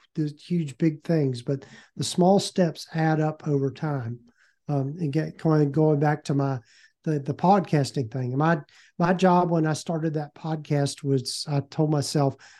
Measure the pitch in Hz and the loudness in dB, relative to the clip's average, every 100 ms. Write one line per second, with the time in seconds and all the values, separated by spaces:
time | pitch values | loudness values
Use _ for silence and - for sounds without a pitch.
0 | _ 165 151 - - 175 147 - 165 147 | _ -6 -6 -6 -4 -4 -4 -2 -2 -2
1 | - 160 135 120 147 139 - - - - | -2 0 0 -2 -6 -6 -8 -20 -20 -8
2 | 127 - 175 196 - - 165 - - 160 | -4 2 4 4 2 0 0 0 -8 -2
3 | 160 156 156 151 156 143 135 139 156 143 | 0 2 0 -2 -2 0 0 -4 -6 -4
4 | 117 120 - _ _ _ - 143 135 175 | -6 -10 -16 _ _ _ -4 -2 -2 -4
5 | 151 156 156 - 160 151 143 143 156 147 | -2 -2 -4 -2 2 4 4 2 2 4
6 | 151 151 - 139 139 127 _ _ _ _ | 2 0 -2 -2 -2 -4 _ _ _ _
7 | 165 151 135 120 180 202 151 151 135 147 | -4 -4 -4 0 4 4 4 0 0 -4
8 | 110 131 123 135 160 160 - _ _ - | -6 -6 -4 0 2 0 -4 _ _ -2
9 | 175 180 185 175 175 165 156 147 - 160 | 0 4 4 4 4 2 0 -2 -4 -4
10 | 160 151 147 - 160 160 147 147 139 - | -2 -4 -8 -10 -6 -6 -2 0 0 -4
11 | 139 135 117 - - 143 - - 156 147 | -2 -2 -2 -8 -4 -4 -4 -2 0 0
12 | - 151 139 - - | 0 0 0 -2 -20